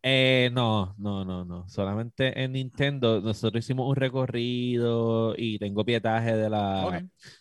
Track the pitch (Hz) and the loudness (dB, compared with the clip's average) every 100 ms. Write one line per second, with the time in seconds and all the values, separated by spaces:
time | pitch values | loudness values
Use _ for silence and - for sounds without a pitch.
0 | 127 131 131 127 123 123 117 107 95 101 | 4 4 6 6 4 2 2 2 0 -4
1 | 101 98 92 90 87 87 90 - 98 104 | -4 -4 -4 -6 -6 -10 -8 -4 -2 -2
2 | 117 - 131 - 131 131 131 - 139 139 | -6 -2 -2 0 -4 -4 -6 -2 -2 2
3 | 120 110 107 107 113 113 - 131 131 135 | 2 2 0 -2 -2 -2 -2 -2 0 0
4 | 131 131 127 120 120 123 123 120 120 117 | 0 0 -2 -2 -2 -2 -2 0 2 2
5 | 113 113 113 - 117 107 104 101 107 117 | 2 2 0 -2 -4 -4 -4 -2 0 0
6 | 113 113 117 110 107 107 101 95 180 175 | 2 0 2 0 0 0 0 0 -2 -4
7 | 185 _ - - | -8 _ -20 -20